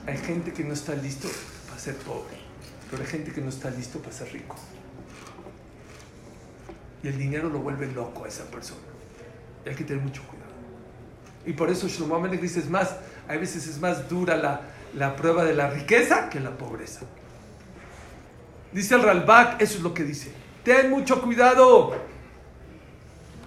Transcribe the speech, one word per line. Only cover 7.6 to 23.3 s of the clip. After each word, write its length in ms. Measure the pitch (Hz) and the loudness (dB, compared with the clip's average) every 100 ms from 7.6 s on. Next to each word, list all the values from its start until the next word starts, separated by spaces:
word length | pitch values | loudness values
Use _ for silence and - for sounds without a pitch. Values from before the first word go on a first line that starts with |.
| 139 135 135 | -6 -6 -6
loco 360 | 127 120 117 | -8 -10 -10
a 40 | 107 | -12
esa 160 | - | -12
persona. 360 | - - - - - - - - - - - - - | -14 -14 -16 -16 -20 -20 -20 -20 -20 -20 -20 -16 -12
Y 40 | |
hay 40 | |
que 80 | 135 | -10
tener 160 | 143 139 | -6 -6
mucho 200 | 139 131 | -6 -8
cuidado. 220 | - - - - - - - - - - - - | -14 -18 -18 -18 -18 -18 -20 -20 -20 -20 -20 -16
Y 80 | - | -8
por 160 | 147 165 | -2 0
eso 180 | 180 185 | 0 -2
Shlomo 260 | - 151 165 | -4 -2 -2
Amelech 240 | 185 180 | -2 -2
dice, 200 | 175 170 | -2 -4
es 100 | 143 | -2
más, 260 | 190 185 - - - - | 0 0 -2 -12 -16 -6
hay 80 | 151 | -4
veces 280 | 180 175 151 | -4 -6 -10
es 120 | 143 | -4
más 300 | 175 160 - | -2 -2 -2
dura 260 | 175 175 156 | -2 0 2
la, 260 | 143 139 - - - | 0 -2 -8 -16 -12
la 200 | 139 139 | -4 -4
prueba 300 | 139 165 170 | 0 2 4
de 80 | 165 | 4
la 140 | 147 139 | 2 0
riqueza 640 | 143 - 233 - - - | -2 4 6 6 4 2
que 100 | 139 | -4
la 160 | 127 - | -6 -8
pobreza. 460 | 123 110 107 - - - - - - - - - - - - - - - - - - | -10 -10 -12 -14 -16 -18 -20 -20 -20 -20 -20 -20 -20 -18 -18 -20 -20 -20 -20 -20 -10
Dice 220 | 190 202 | -6 4
el 80 | 247 | 6
Ralbag, 580 | 214 175 160 233 240 - | 8 6 10 10 10 6
eso 160 | - 190 | 0 0
es 60 | |
lo 100 | 170 | -4
que 100 | 170 | -4
dice. 280 | 143 139 - - - - | -6 -6 -10 -16 -18 -4
Ten 240 | 233 262 262 | 4 6 6
mucho 300 | 269 269 247 | 4 2 2
cuidado. 720 | 240 233 247 254 254 233 - - - - - - - - - - - - - - - | 2 6 8 10 12 12 8 0 -8 -16 -20 -20 -20 -20 -20 -20 -20 -20 -20 -20 -20